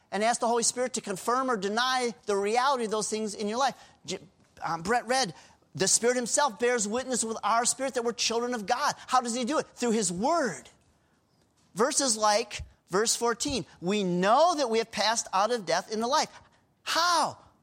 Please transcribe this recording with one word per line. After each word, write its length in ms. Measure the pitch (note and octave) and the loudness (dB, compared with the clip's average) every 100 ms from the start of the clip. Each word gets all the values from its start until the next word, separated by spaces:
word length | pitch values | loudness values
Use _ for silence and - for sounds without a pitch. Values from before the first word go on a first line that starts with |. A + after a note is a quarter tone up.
| _ | _
and 100 | F#3+ | -2
ask 180 | A3 A#3 | 0 0
the 60 | A3+ | 0
Holy 160 | A#3+ | 2
Spirit 320 | - B3 B3+ | 0 -2 -4
to 60 | A3+ | -4
confirm 500 | - F#3 - B3 C4 | -6 -6 -2 0 0
or 60 | A3+ | -2
deny 580 | G3 A3 B3+ C4 A#3+ - - | -2 -2 0 0 -2 -4 -2
the 100 | G3+ | 0
reality 480 | G3+ A#3+ C4 C4 | 2 2 2 0
of 80 | A3 | 0
those 160 | G#3+ G3 | -2 -2
things 260 | G#3+ G#3+ | -4 -6
in 140 | G3+ G#3 | -6 -4
your 100 | A#3 | -2
life. 160 | C4 - - _ - | -2 -4 -14 _ -12
J-, 140 | F#3 - _ _ - | -12 -12 _ _ -10
um, 200 | - E3 | -6 -4
Brett 220 | E3+ A#3+ A3 | 0 0 2
read, 260 | C4 G#3+ - - _ _ | 0 0 -4 -20 _ _
"The 140 | C#3+ F#3+ | -2 2
Spirit 260 | - A#3+ | 4 2
himself 460 | B3 A#3 - G3 G3 | 2 0 2 0 2
bears 260 | A#3+ B3 G3+ | 0 0 0
witness 380 | A#3+ C4 A#3+ | -2 -2 -2
with 120 | A3+ A3 | -2 -2
our 220 | G3+ A3+ | 0 2
spirit 300 | A#3+ - C4+ | 0 -2 -4
that 100 | B3 | -2
we're 80 | A#3 | -4
children 420 | - - A#3 A#3+ | -2 -2 0 -2
of 100 | B3 F#3+ | -4 -2
God." 280 | A#3+ C#4+ - - | 0 0 -4 0
How 120 | B3+ | 0
does 140 | A#3+ | 2
he 100 | A#3 | -2
do 140 | A#3 D4+ | -2 -2
it? 80 | - | -2
Through 160 | - A#3+ | -2 0
his 220 | A3 F3+ | 2 0
word. 580 | F3 B3+ E4+ A#3+ D3 - - _ _ _ _ _ _ _ _ _ | 0 0 2 0 -4 -14 -20 _ _ _ _ _ _ _ _ _
Verses 420 | E3+ C4+ C#4+ C4+ G#3+ | 0 0 2 0 2
like, 460 | G#3+ G#3 A#3+ - - _ _ | 4 4 0 -8 -12 _ _
verse 260 | F#3 A3+ - | 0 0 2
fourteen, 500 | A#3 A3+ D4 B3+ - - | 0 0 -2 -4 -6 -6
"We 240 | F3 G#3 | -2 0
know 500 | F#3 F3 F#3+ B3+ F4 | 0 2 4 6 4
that 160 | D#4 B3+ | 2 0
we 80 | A3+ | 0
have 120 | A3+ | -2
passed 360 | A3 G#3 A3+ - | -2 0 0 -2
out 180 | F#3+ G#3+ | 0 0
of 160 | A#3+ E3 | 0 0
death 260 | E3 - | -2 -2
into 140 | A3 A#3+ | -4 0
life." 220 | D4+ A#3 - - _ _ _ | 0 0 -6 -20 _ _ _
How? 560 | - D#4+ F4 E4 G#3 A2+ - _ | -4 0 2 2 0 -4 -20 _